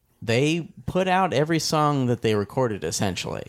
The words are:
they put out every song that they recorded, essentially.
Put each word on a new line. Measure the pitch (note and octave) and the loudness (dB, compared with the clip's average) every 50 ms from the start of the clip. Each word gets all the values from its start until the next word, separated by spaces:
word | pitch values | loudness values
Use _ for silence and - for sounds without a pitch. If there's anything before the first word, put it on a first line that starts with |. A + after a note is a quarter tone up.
| _ _ _ - | _ _ _ -10
they | - - A2+ B2 C#3+ D3+ E3 F3 D#3 - - - - | -2 0 2 2 2 2 0 -2 -4 -8 -14 -16 -8
put | - - F#3 F#3+ F#3 | -4 -2 0 0 2
out | F3+ F#3 F#3+ E3+ - | 2 2 2 2 2
every | B2+ D3+ D#3 E3+ D#3 | 0 0 2 0 0
song | - - E3 D#3 D3+ D3 D3 C#3 B2+ | 0 0 0 2 2 2 2 2 2
that | A#2+ A#2+ - | 2 0 0
they | - A2+ G#2+ | 2 2 2
recorded, | G#2 G2 - - C3 C3 A#2 G#2 F2+ D#2 | 2 0 -2 -2 -2 0 0 -2 -4 -4
essentially. | E2 - - A2 G2 F2 - - - - - - | -4 -2 -2 -2 -2 -2 -4 -6 -6 -6 -8 -6